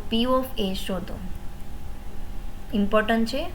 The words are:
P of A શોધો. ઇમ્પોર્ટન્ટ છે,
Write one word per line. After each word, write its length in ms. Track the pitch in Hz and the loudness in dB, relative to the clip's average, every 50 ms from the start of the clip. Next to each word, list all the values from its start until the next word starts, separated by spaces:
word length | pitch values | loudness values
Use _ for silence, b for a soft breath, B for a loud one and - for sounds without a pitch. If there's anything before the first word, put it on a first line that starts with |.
| - - | 0 0
P 80 | 226 226 240 | 2 4 4
of 200 | 254 262 262 254 262 - - | 4 4 4 2 0 0 0
A 160 | 202 190 196 | 0 0 0
શોધો. 400 | - - - 190 180 185 - - - 185 180 - - - - - - - - - - - - - - - - - - - - - - - - - - - - - | -2 -2 -2 -2 -2 -4 -4 -6 -4 -4 -4 -4 -2 -4 -4 -4 -6 -6 -6 -6 -4 -4 -4 -6 -6 -6 -6 -4 -4 -4 -4 -2 -4 -4 -4 -4 -4 -4 -2 0
ઇમ્પોર્ટન્ટ 540 | 202 202 202 220 214 214 226 226 226 226 226 | 2 4 6 6 6 6 4 4 4 2 2
છે, 180 | 262 277 330 - | 0 -2 -2 -2